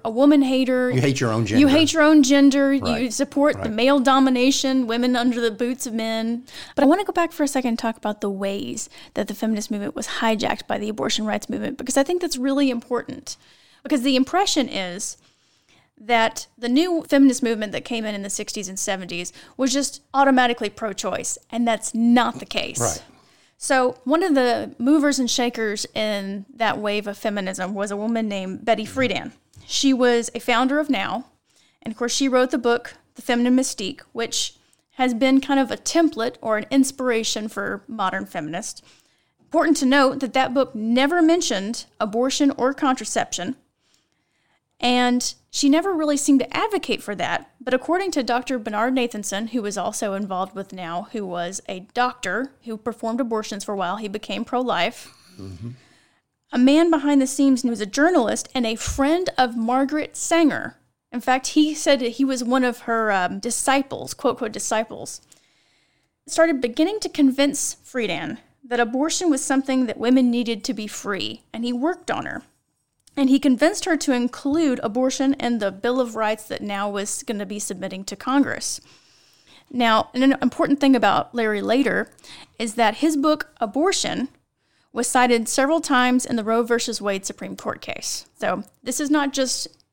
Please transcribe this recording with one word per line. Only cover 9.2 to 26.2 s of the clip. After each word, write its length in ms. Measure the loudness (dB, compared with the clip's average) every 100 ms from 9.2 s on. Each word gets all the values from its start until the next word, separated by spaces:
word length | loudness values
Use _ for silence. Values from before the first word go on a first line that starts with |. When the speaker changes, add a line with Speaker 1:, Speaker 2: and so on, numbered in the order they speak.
| -6
Speaker 1:
the 60 |
feminist 380 | -4 -2 -2 -4
movement 240 | -6 -6 -8
was 120 | -8 -2
hijacked 460 | 0 0 -2 -4 -6
by 100 | -6
the 120 | -4
abortion 360 | -4 -4 -2 -2
rights 240 | -4 -6
movement, 280 | -8 -8 -10
because 180 | -4 0
I 60 |
think 180 | 0 0
that's 160 | -4 -4
really 320 | -2 0 0
important. 640 | 0 -4 -6 -6 -14 -14 -18 _ _ _ _
Because 220 | -2 0
the 120 | 2 2
impression 540 | 2 0 0 0 -2
is 480 | -4 -6 -8 -10 -12 _ _ _ _ _ _ _ _
that 460 | 0 2 2 -2 -14 -8
the 120 | 0
new 340 | 2 4 0 2
feminist 340 | 6 6 6
movement 300 | 0 -2 -4
that 100 | -6
came 220 | -6 -6 -6
in 100 | -6
in 60 |
the 60 | -8
sixties 400 | -8 -8 -8 -8
and 100 | -8
seventies 540 | -6 -6 -6 -8 -10 -12 -16 -2
was 160 | 0
just 260 | 0 -2 -6 _
automatically 560 | 2 4 6 4 0 -6
pro-choice, 680 | -6 -8 -6 -6 -6 -6 -8 -8
and 160 | -4 -2
that's 260 | -2 -4
not 460 | 0 4 6 4 -2
the 60 | -6
case. 340 | -6 -6 -2
Speaker 2:
Right. 240 | -2 -2 -12 _ _ _ _ -12
Speaker 1:
So 400 | 0 2 2 -2 0
one 180 | 0
of 100 | 4 4
the 360 | 4 0 -4 -4
movers 400 | 4 4 4 2
and 100 | 0
shakers 560 | 0 -2 -2 -4 -4 -6
in 520 | -4 -4 -4